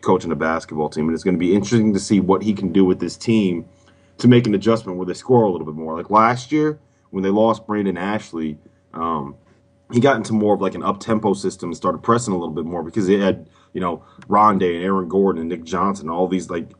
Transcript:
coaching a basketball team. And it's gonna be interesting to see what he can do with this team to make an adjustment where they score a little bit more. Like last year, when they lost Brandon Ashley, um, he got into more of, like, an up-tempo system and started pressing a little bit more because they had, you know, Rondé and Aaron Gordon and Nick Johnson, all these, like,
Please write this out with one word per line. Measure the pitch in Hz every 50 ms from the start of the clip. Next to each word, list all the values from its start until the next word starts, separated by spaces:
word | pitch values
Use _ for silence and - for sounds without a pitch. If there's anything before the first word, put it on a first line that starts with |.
| -
coaching | 110 95 92 - 85 80
a |
basketball | 73 82 80 80 80 - - 78 76 76 76
team. | - 78 76
And | 80 82
it's | 80 -
gonna | 98 90 82
be | 90 87 95
interesting | 101 95 - 120 117 107 110 101
to | 98
see | 98 - 110 98
what | 90 87 95 95 98
he | 107 104
can | 98 98 92 80
do | 98 95
with | 90 92 95
this | 90 85 -
team | - - 120 113 110 104 92 87 85 82 - _ _ _ _ _ _ _ _ _ -
to | - 120
make | 123 123 120
an | 113 104
adjustment | 98 92 110 113 113 - 98 90 90
where | 92
they | 90 87
score | - - - 127 120 110
a | 104
little | 90 80 78
bit | 78 76
more. | 78 80 80 80
Like | 82 82 -
last | 101 107 110 117 123 123 123 - 147
year, | 151 151 151 151 151 _ _ _ _ _ _
when | - 95 95
they | 95
lost | 98 107 110 113 110 110 -
Brandon | - 104 104 101 98 90 87
Ashley, | 92 98 107 107 - - - 82 80 78 76 76 - _ _ _ _ _ -
um, | 80 82 82 82 76 69 69 69 - _ _ _ _ _ _ _ _ _ - 117
he | 120
got | 117 139 135
into | 113 104 - 110
more | 107 104 104 101
of, | 92 98
like, | 95 -
an | 90 -
up-tempo | 95 101 101 - - 113 110 110 104 95
system | - - 95 - - - 87
and | 85
started | - - 95 85 80
pressing | - - 117 120 123 107 95
a | 87
little | 87 80 76
bit | 85 78
more | 82 87 87 78
because | 82 - 113 98
they | 90 101 101
had, | 101 95 87 85 85 - _ _ _ _ -
you | 95 92
know, | 90 82 78 - _ _ - -
Rondé | - 101 104 107 107 101 95 92 90 85
and | 85 87
Aaron | 95 98 95 90
Gordon | 80 90 98 98 95 87 82 80
and | 82
Nick | 90 82 80
Johnson, | - 92 90 92 101 98 98 73 78
all | 82 85 92
these, | 87 95 92 85 -
like, | 87 85 80 - - _